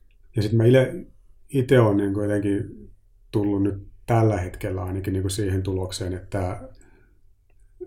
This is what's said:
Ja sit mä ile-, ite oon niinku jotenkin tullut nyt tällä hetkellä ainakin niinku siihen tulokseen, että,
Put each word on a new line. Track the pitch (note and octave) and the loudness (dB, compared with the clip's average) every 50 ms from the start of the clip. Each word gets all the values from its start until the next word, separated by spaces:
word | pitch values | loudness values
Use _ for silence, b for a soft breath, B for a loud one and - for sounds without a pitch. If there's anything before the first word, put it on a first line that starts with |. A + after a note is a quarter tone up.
| _ _ _ - - - - | _ _ _ -20 -20 -8 -4
Ja | - G2+ | -2 0
sit | G#2 A2+ | 2 2
mä | A2+ A2 | 4 6
ile-, | A#2 C3 F3 E3+ - - - - - - - - - - - - - | 6 6 6 4 2 -2 -8 -12 -14 -18 -20 -20 -20 -20 -20 -14 -4
ite | - C#3 B2 B2 C#3 B2+ | -2 -2 2 4 6 6
oon | A2+ G#2+ G2+ | 6 6 4
niinku | G2+ G2+ G2 G2 G2+ | 2 0 0 -2 -2
jotenkin | G#2 G#2 G#2 G2+ G2 G#2 G2 G2+ - - - - - - - - _ _ _ _ _ _ | -2 -2 0 0 0 0 -2 -2 -4 -6 -12 -16 -20 -20 -20 -20 _ _ _ _ _ _
tullut | - A2 G2+ G2+ G2+ G2 G2 | -2 -2 0 0 0 0 0
nyt | G2+ G2 G2 - - - - - | 0 -2 -4 -10 -14 -18 -12 -4
tällä | - A#2 A2+ A2 A2 G#2+ G2 | 0 2 4 4 4 2 0
hetkellä | F2+ F2+ - - - G2+ F#2 F#2+ F#2 | -2 -6 -8 -8 -8 -6 -6 -6 -6
ainakin | F#2 F#2 F#2+ F#2 G2 F#2+ | -6 -6 -6 -4 -2 -2
niinku | F#2+ F#2+ G2 | -2 -2 -2
siihen | F#2+ G2+ G#2 G2 F#2 F#2+ F#2+ | -2 -2 -2 -2 -2 -2 -2
tulokseen, | G2 F#2+ F#2+ F#2 F2+ - - G2 F2+ F#2 | -2 -4 -4 -4 -6 -6 -6 -6 -6 -6
että, | F2+ - - - G2+ F#2 F2+ F#2 - - - - b b b b b b b b b b _ _ _ _ _ _ _ - _ _ - - | -8 -8 -8 -6 -4 -4 -4 -4 -8 -10 -16 -20 b b b b b b b b b b _ _ _ _ _ _ _ -20 _ _ -18 -16